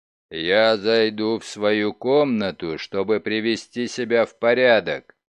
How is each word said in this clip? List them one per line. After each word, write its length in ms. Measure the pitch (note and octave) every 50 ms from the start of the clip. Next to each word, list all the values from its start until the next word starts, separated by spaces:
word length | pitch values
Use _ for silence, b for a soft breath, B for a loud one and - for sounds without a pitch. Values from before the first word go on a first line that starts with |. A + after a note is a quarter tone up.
| _ _ _ _ _ _
"Я 480 | E2 E2 D#2+ F2 F#2+ G#2+ A2 A2+ A2+
зайду 600 | G2+ F#2+ A2 A2+ A2+ A2 A2 G#2+ G#2+ A2 A2 A2+ G#2+
в 60 | -
свою 500 | - - G#2+ G#2 G#2 G#2+ G#2+ G#2 G#2 -
комнату, 840 | - - B2 C#3 D3 D3 C#3 A#2+ G#2+ G2+ F#2+ D#2+ - F2 E2 D#2+ -
чтобы 420 | - - - G2 G2 G2 G#2+ G2+
привести 640 | - G#2+ G#2+ A2 G#2+ A#2 A2 - - _ _ A#2+ A#2+
себя 400 | - - - B2 A2 A#2 A#2 G#2+
в 100 | - - _
порядок. 760 | A#2 A#2 A#2+ B2 B2+ B2 A#2 A#2+ A2 E2 D2 - - - _ _ _ _